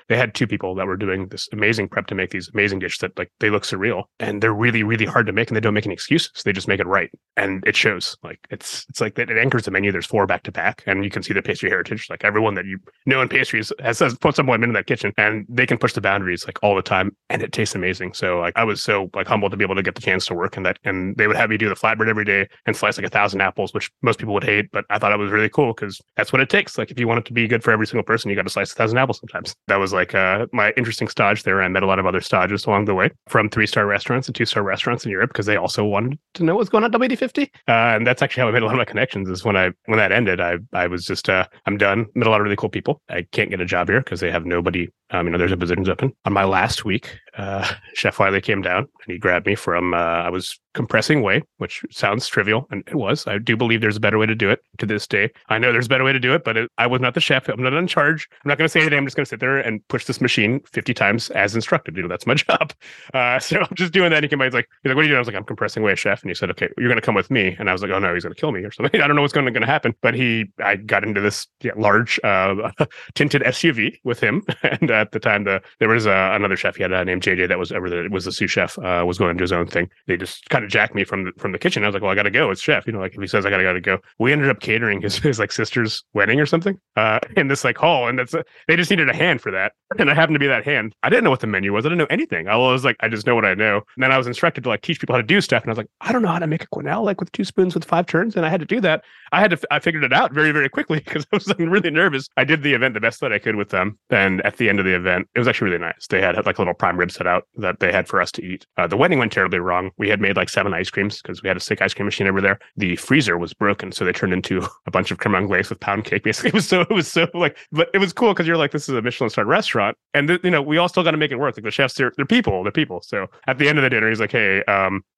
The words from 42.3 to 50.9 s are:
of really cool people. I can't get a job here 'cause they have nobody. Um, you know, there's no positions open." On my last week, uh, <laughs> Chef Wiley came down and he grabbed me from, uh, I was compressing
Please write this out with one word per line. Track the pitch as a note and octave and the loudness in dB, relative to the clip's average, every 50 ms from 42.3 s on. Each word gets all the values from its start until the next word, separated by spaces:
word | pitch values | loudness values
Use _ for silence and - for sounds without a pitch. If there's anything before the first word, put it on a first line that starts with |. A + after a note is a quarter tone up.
| G#2+ G#2 | 4 4
of | G#2 | 2
really | G#2 G2+ | 2 0
cool | - - F#2+ | -2 -2 -4
people. | - - - B2+ D#3 - _ - | -4 -4 -4 -4 -4 -4 _ -8
I | - F2+ F2 - | -8 -8 -8 -4
can't | - - G#2 - | -2 -2 -2 -2
get | G2 F2+ | -2 -4
a | F2+ | -4
job | F2+ F2+ F2 F2 F2+ | -2 0 0 0 2
here | G2+ C3 | 2 0
'cause | C#3 - F2+ F2 | 0 -2 -6 -4
they | F#2 E2 | -4 -2
have | E2+ E2+ E2+ | -2 -2 -2
nobody. | F2 F2 F2 E2+ F#2 F2 F2+ E2+ - - _ _ - | -2 -2 0 0 0 -2 -2 -4 -6 -10 _ _ -6
Um, | - F2+ F2 | -4 -2 -2
you | E2+ | 0
know, | E2+ | 0
there's | F2 E2+ E2 | 0 0 0
no | G2 | 0
positions | F2 F2+ E2+ F2 F#2+ F#2 F#2 | 0 0 -2 0 0 0 -2
open." | E2+ - C3 C3+ - _ - | -2 -2 -2 -4 -4 _ -4
On | G2+ G2+ | 0 2
my | G2 G2 | 2 2
last | F#2+ F#2+ F#2 G2 A2+ - - - | 2 2 2 2 0 -2 -4 -4
week, | G#2+ F#2+ - - - - - _ _ - | -4 -4 -4 -6 -10 -20 -20 _ _ -14
uh, | - G2 G2 G2 G2 G2 - - - | -12 -10 -8 -6 -6 -6 -6 -8 -8
<laughs> | - - - | -12 -12 -6
Chef | - - G2+ - - | -2 -2 0 2 2
Wiley | G2+ G2 G2 G2 | 2 2 2 0
came | - - G#2 G2 | 0 0 -2 -2
down | G2+ F2+ F2+ F#2+ | 0 0 0 0
and | - - _ - - - F2+ | 0 -2 _ -18 -12 -12 -8
he | |
grabbed | F2 - F#2 F2+ F2 - | -2 0 2 2 2 2
me | F#2+ G2+ | 0 -2
from, | - - - E2+ F2 F2+ F2+ F2 | -2 -2 -2 -2 0 0 0 0
uh, | |
I | E2+ E2+ E2 E2+ E2+ E2+ F2 | 0 0 0 0 -2 -2 -2
was | F2+ F#2 F#2 - - - _ _ - | -4 -6 -6 -8 -12 -16 _ _ -8
compressing | - A#2+ - | -8 -4 0